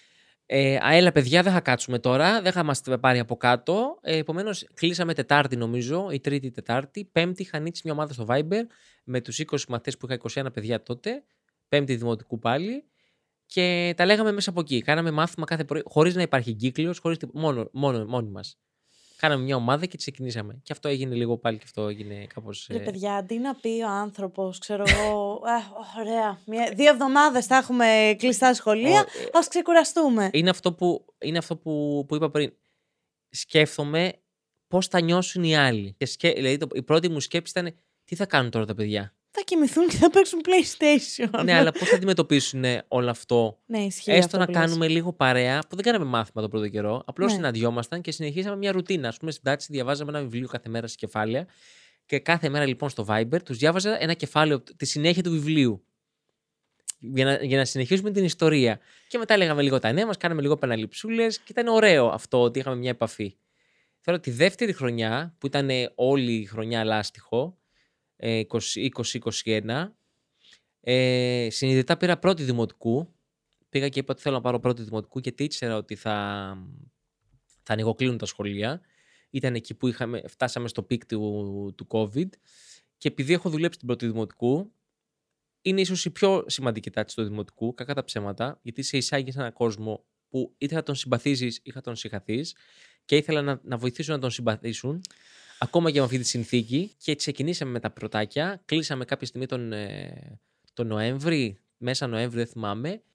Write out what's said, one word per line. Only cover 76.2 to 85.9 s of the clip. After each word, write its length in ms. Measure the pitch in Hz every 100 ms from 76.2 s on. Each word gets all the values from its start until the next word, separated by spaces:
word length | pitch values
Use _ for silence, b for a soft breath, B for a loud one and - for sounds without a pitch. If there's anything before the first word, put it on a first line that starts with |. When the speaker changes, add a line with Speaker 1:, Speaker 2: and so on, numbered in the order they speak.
| 101 101 98 95 92 87 - _ _ _ _ _ _ _
Speaker 1:
θα 100 | -
ανοιγοκλίνουν 460 | 110 110 113 131 117
τα 80 | 107
σχολεία. 540 | - 101 101 110 170 - _ _ _ _
Ήταν 240 | 135 131
εκεί 200 | 120 -
που 120 | 110 127
είχαμε, 340 | 113 117 117 -
φτάσαμε 400 | - 127 123 117
στο 140 | -
πικ 240 | - 117 -
του, 680 | 110 107 104 101 98 101 -
του 100 | -
covid. 380 | 110 107 123 185 - b b b b b _
Και 120 | 147
επειδή 240 | - 135
έχω 180 | 175 180
δουλέψει 280 | 156 170 -
την 80 | 123
πρώτη 200 | 120 117
δημοτικού, 680 | 110 107 - 120 147 208 _ _ _ _ _ _ _ _ _
είναι 180 | 190 190
ίσως 240 | 180